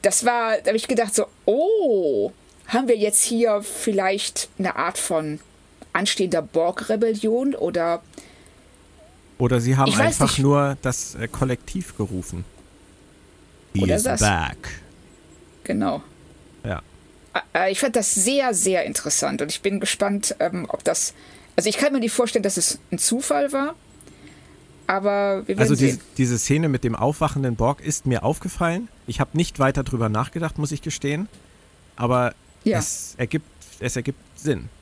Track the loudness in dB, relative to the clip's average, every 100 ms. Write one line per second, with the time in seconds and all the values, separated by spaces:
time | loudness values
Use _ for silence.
0 | 2 4 2 2 2 2 2 0 0 0
1 | 2 0 -2 -2 0 2 4 2 4 2
2 | 2 0 -2 -6 -20 -20 -2 -2 2 2
3 | 4 2 2 2 2 2 -2 -2 0 2
4 | 2 0 -2 -6 -8 -4 -4 -2 -4 -2
5 | 0 0 -2 -8 -12 _ -20 -20 -6 -2
6 | -2 0 2 0 0 0 0 -2 -2 0
7 | 2 2 2 2 0 0 -2 0 0 -2
8 | -6 -20 -20 -20 -20 -20 -20 -20 -20 -20
9 | -20 -20 -20 -2 2 2 2 4 4 4
10 | 2 4 2 4 4 4 2 -2 -4 -4
11 | -8 -8 -8 -2 -2 -2 -4 -8 -8 -6
12 | -4 -4 -8 -10 -12 -16 -20 -20 -20 -20
13 | -20 -20 -20 -20 -20 -20 -6 -2 2 2
14 | 0 2 2 2 -2 -6 -14 -14 -18 -20
15 | -20 -20 -20 -20 -20 -16 -6 -2 -2 -2
16 | -8 -20 -20 -20 -20 -12 -8 -8 -8 -20
17 | -20 -20 -8 -8 -4 -2 0 0 0 0
18 | 0 2 2 2 2 0 2 0 0 -4
19 | -2 0 0 -2 -4 -2 -2 -2 -2 0
20 | 0 0 -2 -2 -2 -2 -6 -4 -2 0
21 | -2 -6 -20 -20 -4 -2 0 0 0 2
22 | 0 0 2 2 0 0 0 -2 -6 0
23 | 0 0 0 0 2 0 -2 -6 -20 -20
24 | -20 -20 -20 -20 -20 -20 -20 -10 -4 0
25 | 0 0 0 -2 -2 2 4 6 4 2
26 | -8 -2 0 0 2 2 2 0 -2 0
27 | -2 0 -2 0 -2 0 0 0 -4 -4
28 | 0 0 0 -2 -6 -2 -2 -2 -6 -14
29 | -10 -4 -2 0 -2 2 0 0 -4 -2
30 | 0 0 -2 -4 -6 -4 -6 -6 -8 -6
31 | -4 -4 -6 -12 -20 -20 -20 _ -20 -4
32 | 0 2 0 -4 -20 -4 -2 0 -2 -6
33 | -10 -6 -4 -4 -6 -20 -20 -8 -6 -4
34 | -6 -8 -16 -8 -4 -2 -4 -16